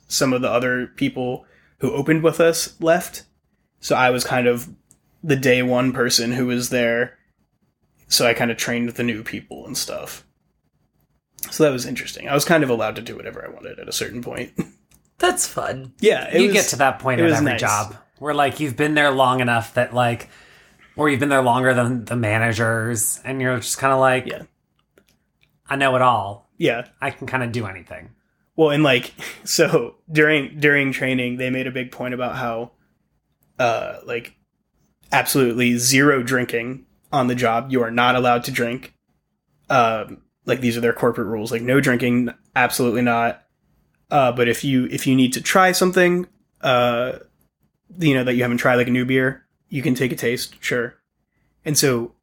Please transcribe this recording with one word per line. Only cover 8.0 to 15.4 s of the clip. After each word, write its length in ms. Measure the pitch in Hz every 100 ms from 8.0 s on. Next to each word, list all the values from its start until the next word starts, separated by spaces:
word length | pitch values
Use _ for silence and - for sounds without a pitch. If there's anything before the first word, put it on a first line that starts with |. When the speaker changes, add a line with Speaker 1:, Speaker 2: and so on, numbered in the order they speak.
| -
Speaker 1:
So 160 | - 123
I 60 |
kind 180 | 117 120
of 60 | 113
trained 320 | - 120 120
the 140 | 120
new 200 | 120 107
people 440 | 113 104 - - -
and 100 | -
stuff. 480 | - - - - _ _ _ _ _ _ _ _ _ _ _ _ -
So 120 | -
that 80 | 156
was 140 | 127
interesting. 420 | 123 127 - - 139
I 60 |
was 100 | 143 -
kind 180 | 165
of 60 | 139
allowed 260 | 117 107 110
to 60 |
do 120 | 113
whatever 300 | - - - -
I 40 |
wanted 260 | - - -
at 80 | -
a 40 |
certain 300 | - - 123
point. 300 | 120 - 123 -
<laughs> 200 | - - _ _ _ -
Speaker 2:
That's 280 | 359 359